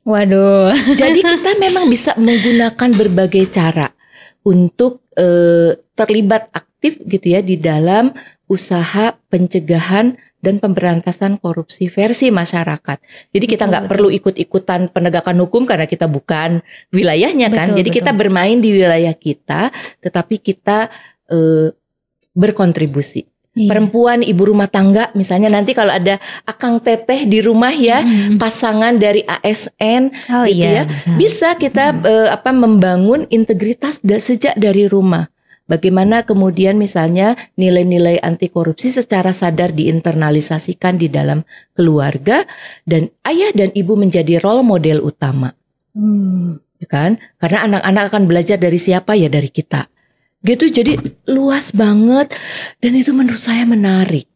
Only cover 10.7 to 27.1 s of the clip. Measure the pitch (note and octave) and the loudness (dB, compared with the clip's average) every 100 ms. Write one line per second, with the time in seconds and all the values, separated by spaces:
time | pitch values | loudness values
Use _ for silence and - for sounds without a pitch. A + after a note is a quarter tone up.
10.7 | F3 F3+ E3+ F3 F3 G3 G3+ F3 E3+ D#3+ | -2 0 -2 -4 -4 -4 -4 -4 -6 -8
11.7 | - F3+ - G#3 A#3+ C4 G3 E3+ F3 E3 | -8 -6 -2 -2 2 0 0 -2 -4 -4
12.7 | D3+ - C#3 _ - _ G3 A3+ A3 G3+ | -6 -8 -12 _ -20 _ -4 -2 -2 0
13.7 | F#3 F#3+ G3 G#3 G3 F#3+ F#3+ E3+ F#3+ - | -2 -2 0 2 2 -2 -4 -4 -4 -2
14.7 | F3+ F3+ - F3 E3+ F3+ F3 F3+ A#3 B3+ | -4 -2 -2 -2 -2 0 0 0 0 0
15.7 | F3+ D#3 E3 D#3+ C#3+ - D#3 E3 E3+ - | -2 -2 -2 -2 -4 -4 -4 -2 -4 -6
16.7 | - _ F#3 - D#3 B3 D#4+ A#3 G#3+ F3 | -20 _ -2 0 2 0 0 0 0 0
17.7 | G3+ F3+ A#3+ C#4+ G#3 F#3+ F#3 F#3+ A#3+ A3 | -2 -2 -2 -2 0 0 0 2 2 2
18.7 | G3 F3+ E3 E3 D#3+ D#3 C#3+ - D#3 A#3 | 2 2 2 0 -2 -6 -8 -6 -4 -4
19.7 | - - _ F3+ F3+ - G#3+ - F#3+ - | -6 -20 _ -6 -6 -4 -6 -4 -4 -2
20.7 | G#3 A3 - - _ _ E3 D#3+ D#3+ D#3 | -2 -2 -10 -20 _ _ 0 2 2 0
21.7 | - _ _ _ _ _ F3+ G#3 G#3 F#3 | -4 _ _ _ _ _ 0 0 2 0
22.7 | D#3+ D3+ C#3 C#3 - - _ _ - G#3 | 0 -2 -4 -6 -10 -14 _ _ -2 0
23.7 | G#3+ G#3 A#3 A#3+ A#3+ A#3+ F3 G3 G#3 G3+ | 2 0 2 2 2 0 2 2 2 0
24.7 | G3 G3 G3+ A#3 G#3 F#3+ F3+ G#3+ G#3 G3+ | 2 2 2 0 -4 -2 0 2 2 0
25.7 | B3 G#3 F3 F3 G3 - - - - B3 | 0 0 0 0 -2 -6 -14 -14 -6 -2
26.7 | A#3 A#3+ A3+ A3+ | -2 0 -2 -2